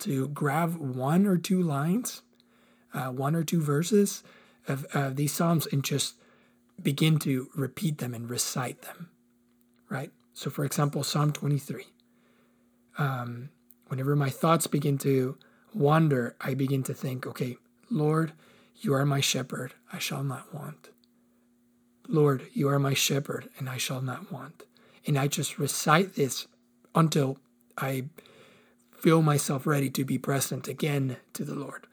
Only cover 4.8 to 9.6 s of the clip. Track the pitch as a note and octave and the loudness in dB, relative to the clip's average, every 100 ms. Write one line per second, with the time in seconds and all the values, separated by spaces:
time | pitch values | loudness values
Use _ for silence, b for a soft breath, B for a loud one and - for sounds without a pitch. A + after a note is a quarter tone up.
4.8 | - D3+ C#3 C3 C#3+ - E3+ E3+ - C#3 | -2 -2 -2 0 -2 2 2 2 2 -2
5.8 | C3 C#3 - - b b b b b - | 0 -2 -2 -6 b b b b b -6
6.8 | E3+ C#3 D#3 D#3 - C3 C3 - C3 - | -2 2 4 4 2 -2 -2 -4 -4 -2
7.8 | E3+ D3 B2 A#2 A#2 B2 - - - - | -2 -2 -4 -6 -6 -4 -4 -4 -6 -8
8.8 | - - F3 _ _ _ _ _ | -14 -16 -18 _ _ _ _ _